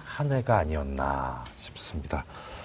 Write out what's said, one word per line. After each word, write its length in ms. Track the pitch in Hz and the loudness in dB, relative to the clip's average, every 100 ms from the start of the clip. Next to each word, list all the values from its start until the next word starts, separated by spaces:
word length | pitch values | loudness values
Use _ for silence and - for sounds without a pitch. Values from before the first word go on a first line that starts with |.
한 280 | - - 147 | -6 -2 2
해가 260 | 135 123 107 | 2 6 6
아니었나 840 | 78 78 69 67 69 69 64 64 - - | 6 2 0 0 2 2 0 -4 -8 -12
싶습니다. 680 | - - - 82 69 73 - - - - | -10 -4 -4 -4 -2 -4 -4 -12 -12 -12